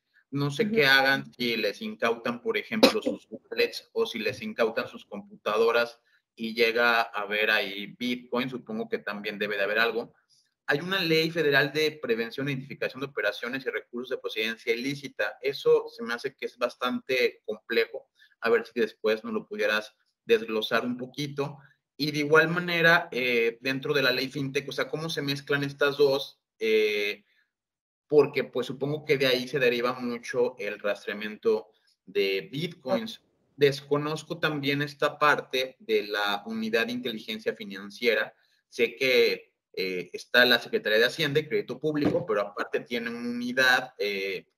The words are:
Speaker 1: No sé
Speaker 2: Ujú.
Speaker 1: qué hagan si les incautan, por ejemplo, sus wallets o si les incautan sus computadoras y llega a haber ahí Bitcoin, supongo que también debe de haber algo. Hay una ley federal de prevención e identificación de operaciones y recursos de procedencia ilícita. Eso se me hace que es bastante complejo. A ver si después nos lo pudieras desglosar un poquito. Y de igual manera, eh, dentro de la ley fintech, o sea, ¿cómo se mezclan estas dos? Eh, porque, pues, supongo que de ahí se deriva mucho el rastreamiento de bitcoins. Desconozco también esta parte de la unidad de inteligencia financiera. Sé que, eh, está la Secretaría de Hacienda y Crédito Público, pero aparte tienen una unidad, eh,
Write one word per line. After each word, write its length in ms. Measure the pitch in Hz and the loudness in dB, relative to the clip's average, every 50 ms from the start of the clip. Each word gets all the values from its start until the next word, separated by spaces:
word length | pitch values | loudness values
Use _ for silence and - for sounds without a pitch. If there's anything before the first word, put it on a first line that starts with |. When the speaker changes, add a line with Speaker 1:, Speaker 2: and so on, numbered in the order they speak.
| _ _ _ _ _ _ | _ _ _ _ _ _
Speaker 1:
No 220 | 139 143 143 143 | -4 -2 -2 -2
sé 140 | 139 - 156 | 0 0 0
Speaker 2:
Ujú. 100 | 208 220 | 2 2
Speaker 1:
qué 100 | 151 143 | 4 4
hagan 480 | 135 135 135 135 135 139 135 - - - | 6 6 6 6 4 2 2 -2 -6 -6
si 240 | - 123 120 113 | -4 -2 -2 0
les 240 | 107 104 101 98 - | 0 -2 -2 -4 -4
incautan, 600 | 110 107 107 - 117 117 117 117 - 123 120 120 | -8 -10 -4 -2 0 0 0 -2 -4 -6 -6 -4
por 160 | - 113 104 | -4 -4 -2
ejemplo, 440 | 104 - - 113 110 117 - 110 104 | -2 -4 -4 2 4 4 4 4 2
sus 260 | - - 104 - - - | -2 -4 -6 -8 -10 -14
wallets 600 | 110 - _ - 113 117 120 117 - - - _ - | -18 -16 _ -6 -2 0 0 0 -2 -6 -14 _ -2
o 120 | 113 113 | -2 -2
si 140 | - - 113 | -2 -2 -4
les 220 | 104 104 101 - | -4 -4 -6 -6
incautan 460 | 110 107 110 - 117 110 - 123 123 | -8 -6 -2 -2 -2 0 -2 -4 -6
sus 180 | - - 113 - | -6 -8 -16 -16
computadoras 960 | - 104 101 101 101 107 - - 107 104 110 117 117 117 117 117 117 - _ _ _ _ _ _ _ _ | -14 -14 -14 -14 -16 -16 -8 -4 -2 2 2 4 4 4 2 0 -2 -4 _ _ _ _ _ _ _ _
y 180 | - 113 113 110 | -8 -8 -4 0
llega 480 | 117 117 113 113 120 120 120 117 113 | 2 2 2 4 4 4 4 4 4
a 200 | 113 - - 104 | 2 0 -2 -6
haber 280 | 101 98 104 104 107 110 | -4 -2 0 0 2 2
ahí 460 | 107 107 101 95 98 104 101 - - | 2 2 0 -2 -6 -8 -10 -10 -8
Bitcoin, 520 | - 123 123 120 - - - 127 120 135 131 | -6 -4 -4 -4 -6 -6 -4 -2 -2 -2 -4
supongo 380 | 127 117 - - 110 113 113 | -6 -8 -10 -8 -8 -8 -6
que 120 | - 110 - | -4 -6 -6
también 400 | - 104 104 101 104 107 101 101 | -6 -6 -8 -6 -6 -6 -4 -4
debe 180 | 104 101 104 | -4 -2 0
de 60 | 101 98 | 0 0
haber 160 | 101 107 113 | 2 2 2
algo. 340 | 117 117 - 156 156 - _ _ _ _ _ _ _ _ _ _ _ | 2 2 0 -2 -6 -8 _ _ _ _ _ _ _ _ _ _ _
Hay 120 | - 147 147 | -2 -2 -2
una 240 | 170 185 190 190 175 | -2 -2 -2 0 2
ley 260 | 160 160 160 160 165 | 2 4 4 2 2
federal 420 | 165 170 147 147 139 135 147 143 143 | 0 0 2 4 4 4 4 2 2
de 260 | 151 156 151 151 - | 0 0 0 -2 -2
prevención 460 | - 120 113 110 117 113 - 135 139 | -2 -2 0 0 -2 -4 -6 -6 -4
e 40 | 143 | -4
identificación 500 | 139 131 - - - - 110 101 - 127 | -4 -6 -8 -10 -8 -6 -6 -6 -4 -6
de 60 | 135 | -10
operaciones 580 | 135 - - 101 104 - - 123 120 131 135 131 | -8 -4 -2 -2 -2 -2 -4 -6 -8 -8 -6 -6
y 40 | 117 | -6
recursos 400 | 104 107 - _ - 120 127 127 | -6 -6 -8 _ -10 -10 -8 -8
de 80 | 131 | -8
procedencia 560 | - - 98 - 107 110 113 113 - - 117 113 | -8 -8 -6 -4 -4 -4 -4 -4 -4 -2 -2 -2
ilícita. 640 | 117 127 139 139 143 139 131 - - 104 101 - - | -2 -2 -6 -6 -8 -10 -10 -6 -4 -4 -4 -4 -4
Eso 480 | 127 139 139 - - 160 - - 113 - | -4 -4 -4 0 2 4 4 4 2 -2
se 120 | - 120 | -10 -8
me 120 | 117 113 120 | -6 -6 -6
hace 200 | 123 - 131 - | -4 -6 -8 -8
que 120 | - 123 | -8 -10
es 120 | 117 - | -10 -4
bastante 840 | - 123 120 - - 123 123 123 123 - - 131 123 120 113 - - _ | -4 -4 -4 -2 -4 -4 -4 -4 -4 -2 -2 0 2 2 0 -2 -4 _
complejo. 600 | - 107 - _ - 117 113 113 - - - - _ _ _ - _ _ _ | -10 -10 -8 _ 0 2 2 2 0 -2 -12 -16 _ _ _ -20 _ _ _
A 100 | - 117 | 2 2
ver 160 | 117 110 - | 4 2 2
si 140 | - - 120 | 0 -2 0
después 420 | 110 107 - _ - 107 110 110 117 | 0 0 -2 _ 0 0 0 0 -2
nos 80 | 117 107 | -4 -6
lo 120 | 104 - | -6 -6
pudieras 480 | - 104 104 104 104 107 107 107 - _ _ _ _ _ _ _ | -6 -4 -2 0 0 0 0 -2 -6 _ _ _ _ _ _ _
desglosar 600 | - 117 110 110 110 110 107 107 - 123 113 123 | 2 2 2 2 0 -4 -4 -2 0 0 0 0
un 100 | 123 123 | -2 -4
poquito. 600 | 123 127 - - 143 147 143 - 139 139 143 - - - - _ _ _ _ _ | -6 -8 -10 -8 -8 -8 -6 -4 -4 -4 -4 -6 -12 -20 -20 _ _ _ _ _
Y 140 | - 143 151 | -6 -4 -2
de 80 | 143 151 | -2 -2
igual 280 | 147 143 156 160 165 | 2 6 6 6 6
manera, 640 | 165 170 180 175 175 170 170 165 165 170 170 170 - | 6 2 -2 -2 0 2 4 6 6 6 6 4 0
eh, 460 | - 123 127 123 120 117 117 117 113 - | -4 -2 0 2 2 4 2 2 0 -2
dentro 340 | 127 135 135 135 139 151 147 | -2 -4 -2 -2 -2 0 2
de 80 | 143 | 2
la 100 | 131 127 | 4 2
ley 180 | 127 127 131 131 | 2 0 -2 -4
fintech, 400 | - 147 139 135 135 143 139 135 | -4 -4 -4 -2 -4 -4 -4 -4
o 20 | |
sea, 160 | 127 135 131 | -4 -4 -4
¿cómo 220 | - - 151 160 160 | -4 -4 -6 -6 -6
se 120 | - 156 | -4 -4
mezclan 420 | 143 143 139 139 - - 143 143 143 | -4 -4 -4 -4 -2 0 0 0 0
estas 340 | 139 139 - 147 143 135 | -2 0 0 0 2 4
dos? 420 | - 147 139 135 139 - - - _ _ _ _ | 4 4 4 4 2 -2 -6 -14 _ _ _ _
Eh, 680 | - 110 110 110 107 107 107 104 104 104 101 101 - _ _ _ _ _ _ _ _ _ _ _ _ _ _ _ _ _ | -2 0 2 4 4 4 2 2 0 -2 -2 -4 -6 _ _ _ _ _ _ _ _ _ _ _ _ _ _ _ _ _
porque, 380 | - 151 147 135 135 - 131 120 | 4 6 6 6 6 2 -2 -4
pues, 220 | - - 127 120 | -2 -2 -4 -4
supongo 360 | - 127 - 147 143 151 147 - | -4 -6 -6 -4 -4 -4 -2 0
que 140 | - 143 | 0 2
de 100 | 131 135 | 2 4
ahí 200 | 131 127 123 123 127 | 2 2 2 0 -2
se 100 | 156 139 | -2 0
deriva 400 | 123 120 120 120 120 123 123 123 | 2 2 2 2 0 -2 -2 -4
mucho 560 | 123 120 120 117 - - 131 123 120 123 - | -4 -6 -6 -6 -6 -4 0 0 0 0 0
el 220 | - 101 104 104 98 | -4 -8 -8 -6 -4
rastreamiento 920 | 101 101 101 - - 110 101 104 107 107 107 - - 113 107 - - - _ _ _ _ _ _ _ | -4 -4 -4 -4 -6 -8 -8 -6 -8 -8 -6 -2 0 2 2 0 -2 -8 _ _ _ _ _ _ _
de 420 | 95 92 101 98 98 95 95 87 101 | -4 -2 0 0 2 0 -2 -4 -6
bitcoins. 720 | 123 147 175 170 165 - - 127 120 117 110 110 - - _ _ _ _ _ _ _ | -6 -6 -6 -6 -8 -8 -4 -2 -2 -2 -2 -6 -12 -16 _ _ _ _ _ _ _
Desconozco 800 | - 143 135 139 - - - 143 147 147 151 160 156 - - 170 | 4 4 4 4 0 -2 -2 -2 0 0 -2 -4 -6 -8 -10 -6
también 440 | 165 170 156 151 143 139 139 143 143 | -4 -2 -2 -2 -2 -2 0 0 0
esta 380 | 143 143 - - 151 147 - - | -2 -4 -2 0 -2 0 2 2
parte 560 | 151 147 135 - - - - 131 131 - - _ | 4 4 4 2 0 -2 -2 -2 -2 -4 -6 _
de 280 | 104 117 110 104 101 | -2 0 0 0 0
la 360 | 104 104 104 104 101 101 - - | 0 -2 -2 0 0 -2 -4 -6
unidad 400 | 113 113 110 113 110 113 113 113 | -6 -6 -6 -2 0 0 0 0
de 80 | 117 123 | 0 -4
inteligencia 600 | 123 123 123 110 107 - 113 110 107 - 113 107 | -4 -6 -6 -6 -8 -8 -8 -10 -6 -6 -6 -6
financiera. 760 | - 107 98 95 95 101 101 101 - 120 117 107 107 113 - - _ _ _ _ _ _ _ | -6 -8 -12 -12 -12 -14 -14 -8 -2 0 2 2 2 0 -4 -8 _ _ _ _ _ _ _
Sé 260 | - - 117 - - | -2 0 0 0 0
que, 560 | - 135 131 127 120 117 104 92 - - _ _ _ _ _ - | 0 2 4 6 6 4 4 2 -2 -6 _ _ _ _ _ -6
eh, 360 | - 95 92 92 87 85 - | -4 -4 -4 -4 -6 -6 -8
está 320 | - - - _ - 120 123 | -12 -16 -6 _ 4 6 6
la 160 | 123 120 120 | 6 4 2
Secretaría 400 | - - 113 107 - 107 107 110 | 0 -2 -4 -2 0 2 4 4
de 60 | 120 | 4
Hacienda 340 | 127 - - 156 143 139 156 | 2 0 -2 -2 0 0 -2
y 80 | 147 | -2
Crédito 320 | - 113 104 - - 120 - | 0 -2 -2 -2 -4 -6 -4
Público, 460 | - 156 151 147 147 - - - - | -2 -2 0 0 0 0 0 0 -2
pero 160 | 113 104 101 | -2 -2 -2
aparte 400 | 101 101 - 117 113 - - 123 | -2 -2 -6 -8 -6 -4 -4 -6
tienen 340 | - - 120 117 117 117 117 | -4 -4 -6 -4 -4 -6 -6
una 140 | 120 120 120 | -6 -6 -6
unidad, 640 | 120 120 123 123 123 131 127 127 127 131 131 - - | -4 -4 -4 -2 2 4 4 4 4 4 2 -2 -6
eh, 500 | - 101 104 101 98 98 98 92 85 - _ _ | -4 -4 -2 -2 -2 -4 -4 -4 -6 -10 _ _